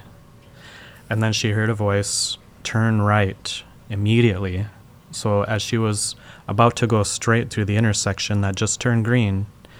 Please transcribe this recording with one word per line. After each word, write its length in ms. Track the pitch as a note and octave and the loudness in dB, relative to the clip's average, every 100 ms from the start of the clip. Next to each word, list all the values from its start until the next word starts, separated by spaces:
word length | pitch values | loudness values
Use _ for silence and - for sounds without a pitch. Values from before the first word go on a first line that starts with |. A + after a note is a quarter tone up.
| - - - - - - - - - - - | -12 -20 -20 -20 -20 -20 -20 -20 -20 -20 -6
And 140 | G#2+ | -2
then 120 | A2 | 0
she 180 | G#2 A2+ | 0 0
heard 180 | G#2 A2 | 0 0
a 60 | A2 | 0
voice, 640 | G#2 G2+ G2+ - - - - - | 0 0 -2 -4 -4 -6 -14 -14
"Turn 380 | - A2 A2+ A2 | -4 0 2 2
right 600 | G#2 G#2+ G2 - - - - - - | 4 2 0 -4 -10 -12 -14 -20 -8
immediately." 760 | G2+ G#2 A2+ A#2+ F#2 G2 F2+ G#2 - - - - | -2 2 4 4 2 -2 -4 -6 -10 -20 -20 -16
So 320 | - A2 G2+ | -6 0 0
as 180 | G2+ G#2+ | 0 -2
she 160 | - A#2 | -2 0
was 380 | A2 G2+ - - - - - | 0 -2 -6 -8 -18 -16 -4
about 280 | G2+ A#2 - | 2 4 4
to 100 | A#2 | 2
go 160 | A2+ | 2
straight 460 | G2+ - - A#2 G#2+ | 0 -2 0 0 0
through 160 | - G2+ | -4 0
the 120 | G#2 | 2
intersection 640 | A2+ G#2 G#2 G2 - G#2 | 2 0 -2 -4 -2 -2
that 140 | G2 F#2+ | -2 -2
just 240 | G#2+ - | -4 -2
turned 260 | B2+ A#2 A2 | 0 0 2
green, 400 | B2 G#2 F#2+ G#2 - - | 2 2 0 -4 -10 -20